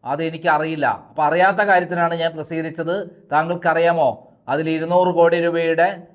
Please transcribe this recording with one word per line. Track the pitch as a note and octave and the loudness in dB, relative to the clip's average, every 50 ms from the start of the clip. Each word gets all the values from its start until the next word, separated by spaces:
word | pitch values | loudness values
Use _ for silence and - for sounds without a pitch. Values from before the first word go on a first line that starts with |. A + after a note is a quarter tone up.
| _ A#2+ | _ -6
"അത് | C#3 D3 E3 D#3+ | -6 -4 -4 -6
എനിക്കറിയില്ല." | E3 D#3+ D#3+ F3 D#3 D3+ D#3 D#3+ D#3+ D3+ C#3+ A#2+ G#2 - - - | -6 -2 0 0 0 2 0 -4 -4 -2 -2 -2 -2 -4 -8 -12
അപ്പോൾ | - - D3+ D3 | -4 -2 0 0
അറിയാത്ത | D#3+ F3 F#3 F#3+ G3 G3 G#3 G3+ | 2 4 2 2 2 2 2 2
കാര്യത്തിനാണ് | F#3+ F3+ F3 D#3+ F3+ F3 E3+ E3+ E3+ E3 E3 | 2 2 2 0 -2 -2 0 -2 -2 -2 -4
ഞാൻ | E3 D#3+ | -4 -4
പ്രസിദ്ധീകരിച്ചത്. | D#3 D3+ - E3+ E3 D#3+ D#3+ D#3 E3+ D#3+ E3 F3 G3+ F#3+ - - - _ _ C#3+ | -6 -10 -8 -6 -6 -6 -6 -6 -6 -4 -4 -4 -4 -6 -10 -16 -20 _ _ -2
"താങ്കൾക്കറിയാമോ?" | D3+ D#3+ E3+ F3 F3 - E3+ D#3+ E3 E3+ E3+ E3+ E3+ D3+ B2+ G#2+ - - - _ _ _ - | 0 0 0 -4 -2 0 0 2 2 2 2 2 2 2 0 0 -4 -16 -20 _ _ _ -4
അതിൽ | C3+ D3+ D#3+ D#3+ D#3+ | -4 -2 -2 -2 -2
ഇരുന്നൂറ് | D#3+ D#3+ E3 F3 F3+ F3+ F3+ E3+ | -4 -2 0 2 2 2 2 4
കോടി | E3+ E3+ E3+ E3+ F3 E3+ | 4 4 4 4 2 0
രൂപയുടെ | E3+ E3+ E3+ E3 E3 E3 E3 E3+ F#3+ G3 F3 E3+ - | 0 0 0 0 0 2 2 2 0 0 -6 -16 -20